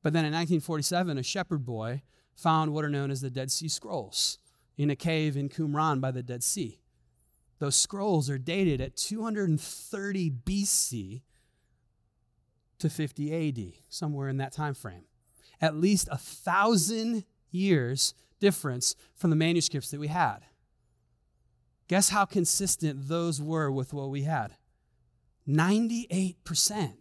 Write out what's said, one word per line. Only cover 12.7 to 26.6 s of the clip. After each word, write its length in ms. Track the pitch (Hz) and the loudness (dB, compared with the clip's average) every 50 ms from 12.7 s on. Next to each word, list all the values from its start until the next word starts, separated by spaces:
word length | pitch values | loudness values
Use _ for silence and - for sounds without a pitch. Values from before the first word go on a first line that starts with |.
| _ _ | _ _
to 100 | - 151 | -4 -4
fifty 440 | - - 156 135 - - 147 151 | -2 -2 -4 -4 -4 -6 -4 -4
A 180 | 160 165 160 151 | -2 -2 -2 -2
D, 300 | 131 113 101 87 - _ _ _ | -2 -4 -8 -10 -12 _ _ _
somewhere 400 | - - 170 147 147 139 135 135 | -10 -6 -4 -4 -4 -4 -4 -2
in 80 | 135 | -2
that 160 | 135 135 135 | -4 -4 -4
time 220 | - 151 151 147 139 | -4 -6 -4 -4 -6
frame. 300 | - - 104 90 87 - _ _ _ _ _ _ _ _ - - _ | -6 -10 -14 -14 -14 -20 _ _ _ _ _ _ _ _ -20 -4 _
At 160 | 160 160 156 | 0 0 2
least 320 | 156 170 196 208 180 - - | 4 4 4 6 4 2 0
a 60 | 151 135 | -4 -8
thousand 1040 | - - - - - - 170 196 202 220 233 190 156 190 226 220 220 233 233 220 190 _ _ _ _ _ | -8 -10 -12 -6 -2 2 4 4 6 6 6 4 4 2 0 -2 -2 0 -2 -2 -4 _ _ _ _ _
years 640 | - 175 190 196 180 147 123 120 135 135 - - - _ _ _ _ _ | -2 0 4 4 4 4 4 0 0 0 0 -2 -2 _ _ _ _ _
difference 560 | 202 202 - - - 143 123 127 - - - - - _ _ | 2 4 4 4 -2 -4 -4 0 -2 -2 -2 -4 -12 _ _
from 160 | - - 170 | 0 2 4
the 60 | 160 | 4
manuscripts 540 | 156 160 165 170 170 151 - - 139 123 - | 4 4 4 4 2 2 0 -2 -4 -4 -4
that 80 | - 143 | -6 -4
we 80 | 151 | -4
had. 340 | 147 160 180 165 120 101 - - _ _ _ _ _ _ _ _ _ _ _ _ _ _ _ _ _ _ _ _ _ _ _ _ _ _ _ _ - | -2 2 2 2 2 0 -4 -12 _ _ _ _ _ _ _ _ _ _ _ _ _ _ _ _ _ _ _ _ _ _ _ _ _ _ _ _ 2
Guess 220 | 175 190 196 - | 4 4 4 4
how 140 | 185 208 196 | 4 2 0
consistent 840 | - - 208 175 - - - 196 180 - - 165 151 139 139 135 135 | 2 2 0 2 2 2 0 2 0 0 0 0 -2 -2 -4 -6 -4
those 340 | 165 170 170 170 156 135 | -2 0 0 0 -2 -2
were 300 | 147 156 160 160 156 139 | -2 -2 0 0 0 0
with 200 | 135 135 131 131 | 0 -2 -4 -4
what 180 | - 143 135 135 | -6 -8 -6 -6
we 120 | 139 143 | -4 -4
had? 320 | 139 156 160 135 107 101 - _ _ _ _ _ _ _ _ _ _ _ _ _ _ _ _ _ _ | -2 -2 0 -2 -2 -4 -10 _ _ _ _ _ _ _ _ _ _ _ _ _ _ _ _ _ _
Ninety-eight 1000 | 139 139 156 165 180 208 220 233 220 233 233 240 - 165 190 190 185 175 _ _ | 0 2 4 4 6 4 4 2 0 -2 -4 -4 -2 0 0 0 0 -2 _ _
percent. 520 | - 170 - | -4 0 2